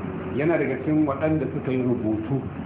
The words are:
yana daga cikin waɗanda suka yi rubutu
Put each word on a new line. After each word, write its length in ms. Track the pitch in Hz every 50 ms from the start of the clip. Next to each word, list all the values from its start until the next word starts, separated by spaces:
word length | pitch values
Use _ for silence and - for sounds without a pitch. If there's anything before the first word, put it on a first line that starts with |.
| - - - - - - -
yana 220 | 123 147 160 170 147
daga 200 | 147 139 131 - -
cikin 240 | 156 151 156 156
waɗanda 400 | 143 135 - 156 156 156 156 131 - -
suka 180 | 147 - 135
yi 120 | 127 131 123
rubutu 580 | 127 120 - - 110 110 104 107 - 139 131 123 95 - - -